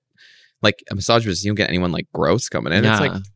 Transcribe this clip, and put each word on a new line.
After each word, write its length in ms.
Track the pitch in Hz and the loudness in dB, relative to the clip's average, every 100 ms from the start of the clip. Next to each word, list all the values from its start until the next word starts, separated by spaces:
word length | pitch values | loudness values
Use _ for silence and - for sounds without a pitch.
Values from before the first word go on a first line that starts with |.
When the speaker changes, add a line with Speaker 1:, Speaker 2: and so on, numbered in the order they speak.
| _ _ - _ _ _ | _ _ -20 _ _ _
Speaker 1:
like, 240 | 107 101 - | 0 0 -4
a 40 | |
massage 300 | 101 - 117 | -6 2 2
business, 200 | 110 87 | 2 -2
you 60 | 101 | -2
don't 60 | 104 | -2
get 140 | 101 | 0
anyone, 220 | 90 90 | 0 -2
like, 160 | 85 - | -2 -6
gross 380 | - 76 104 - | -2 0 0 0
coming 240 | 80 58 | -6 -2
in." 100 | 87 | 2
It's 160 | 110 107 | 2 2
like, 120 | 92 | 0
Speaker 2:
Yeah. 80 | 92 98 | -4 -10